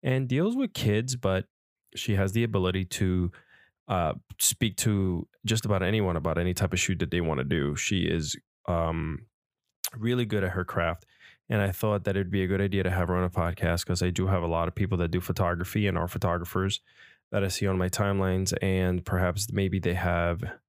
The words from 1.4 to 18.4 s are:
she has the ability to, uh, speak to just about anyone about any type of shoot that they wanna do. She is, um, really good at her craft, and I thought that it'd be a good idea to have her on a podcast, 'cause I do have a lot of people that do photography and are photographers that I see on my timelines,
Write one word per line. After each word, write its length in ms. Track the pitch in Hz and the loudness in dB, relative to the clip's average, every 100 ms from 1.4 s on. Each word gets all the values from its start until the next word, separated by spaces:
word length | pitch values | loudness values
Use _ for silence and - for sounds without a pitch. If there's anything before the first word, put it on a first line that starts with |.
| - _ _ _ _ | -2 _ _ _ _
she 220 | - - 98 | -10 -2 2
has 160 | 98 | 2
the 100 | 104 | 2
ability 440 | 117 104 92 92 92 | 2 2 2 0 -4
to, 440 | - 95 90 87 - _ - _ _ - | 0 2 2 0 -4 _ -20 _ _ -4
uh, 240 | 92 82 - _ - | 0 0 -2 _ -2
speak 380 | - - 113 92 | -2 2 0 0
to 500 | - 101 95 85 - _ 113 | 2 2 2 0 -4 _ -2
just 200 | 110 - | 0 2
about 180 | 98 | 0
anyone 320 | 92 110 98 82 | 2 2 2 0
about 220 | 78 85 | 0 0
any 160 | 87 | 0
type 180 | 90 92 | 0 0
of 80 | 90 | 0
shoot 200 | - 90 | -2 -2
that 120 | 85 | 0
they 80 | 87 | 0
wanna 240 | 82 73 | 0 0
do. 320 | 69 82 71 73 | 0 0 0 -2
She 280 | - 98 | -2 0
is, 340 | 82 82 76 - _ _ - | 0 0 -2 -8 _ _ -4
um, 600 | 85 82 82 80 69 - _ _ _ _ _ - 113 | -2 0 -2 -4 -6 -12 _ _ _ _ _ -10 -4
really 280 | 110 123 117 | -2 0 0
good 180 | 104 | 0
at 80 | 95 | 0
her 120 | 87 | -2
craft, 420 | 90 - 82 85 - _ - - _ | -4 0 -2 -2 -8 _ -20 -20 _
and 120 | 113 | 0
I 100 | 98 | 0
thought 340 | 95 110 104 90 | 0 0 0 0
that 100 | 98 | -2
it'd 160 | 92 | 0
be 120 | 95 | 0
a 40 | 92 | 0
good 140 | 95 | 0
idea 220 | 98 98 | 0 0
to 80 | 90 | 0
have 180 | 90 87 | 0 0
her 80 | 90 | 0
on 80 | 90 | 0
a 40 | |
podcast, 560 | 87 85 85 85 85 - | 0 -2 0 0 0 0
'cause 160 | 87 | 0
I 80 | 90 | 0
do 180 | 85 95 | 0 2
have 140 | 95 | 2
a 60 | 85 | 2
lot 220 | 82 85 | 0 0
of 40 | |
people 240 | - 95 90 | -2 -2 0
that 120 | 85 | 0
do 80 | 87 | -2
photography 680 | - 87 87 87 87 107 101 | -2 0 0 0 -2 0 0
and 120 | 87 | 0
are 100 | 85 | -2
photographers 720 | - 92 87 85 92 95 98 _ - - - _ | -2 0 0 -2 0 0 -2 _ -20 -20 -20 _
that 120 | 104 | -2
I 60 | 98 | -2
see 180 | 92 101 | 0 0
on 100 | 95 | 2
my 120 | 90 | 0
timelines, 640 | 90 101 98 95 92 | 0 0 2 2 0